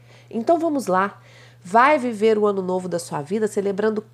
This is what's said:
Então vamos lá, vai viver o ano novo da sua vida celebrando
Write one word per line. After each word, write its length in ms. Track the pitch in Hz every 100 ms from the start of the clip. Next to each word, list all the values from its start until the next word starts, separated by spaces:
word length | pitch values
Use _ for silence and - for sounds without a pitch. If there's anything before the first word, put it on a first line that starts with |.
| - - -
Então 300 | 226 233 330
vamos 260 | 330 277 196
lá, 340 | 185 202 - - - - -
vai 340 | 175 220 269 302
viver 400 | 247 208 220 214
o 80 | 208
ano 160 | 196
novo 260 | 185 185 180
da 120 | 170
sua 220 | - 156
vida 260 | 143 214 208
celebrando 580 | 214 196 196 220 214 -